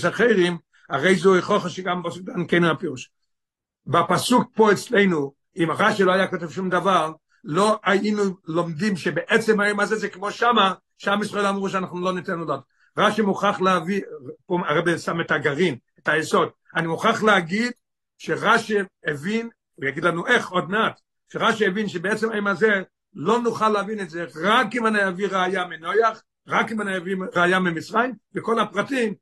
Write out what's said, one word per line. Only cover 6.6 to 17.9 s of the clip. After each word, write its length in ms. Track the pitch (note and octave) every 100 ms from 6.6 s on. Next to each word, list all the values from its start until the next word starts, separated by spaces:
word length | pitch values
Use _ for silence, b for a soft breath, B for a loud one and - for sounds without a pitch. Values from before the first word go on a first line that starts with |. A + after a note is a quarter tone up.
| F#3+
דבר, 420 | F3+ F3 F#3 D#3 D#3+ _ _
לא 340 | - D#3 G#3 G#3+
היינו 380 | - G3 G#3+ G#3+ G3+ F#3
לומדים 520 | - D#3+ E3+ D#3 G#3+ F#3
שבעצם 640 | F3+ D#3+ E3+ A3 A3 G#3
היום 200 | G#3 G3+
הזה 160 | G3+ G#3+
זה 120 | G3
כמו 220 | F3+ G3+
שמה, 440 | G3+ A#3 A3+ F#3+ F3+ _ _
שעם 240 | - G3+
ישראל 240 | G#3 G#3 G3+
אמרו 220 | G3 F#3+
שאנחנו 320 | F#3+ F#3 F3
לא 120 | F#3
ניתן 260 | F#3 F#3+ F3
לו 60 |
לדעת. 160 | E3 C3+ - _ _ -
רש"י 260 | G3+ G#3
מוכרח 380 | G#3 F3+ G3+ G3
להביא, 400 | F#3 F3+ E3 G3+ - - B2+ D#3 -
פה 120 | F3+ F3+
הרבי 320 | D3+ E3 D#3+
שם 220 | D3+ E3+
את 100 | D#3+
הגרעין, 460 | D#3 D3 C#3 F3+ B2+ _ _
את 60 | -
היסוד. 400 | D#3 D3+ G3+ D#3+ - _ -
אני 100 | E3
מוכרח 360 | D#3+ G#3+ G#3
להגיד 500 | G#3+ G3+ E3 G3+ A#3+ - _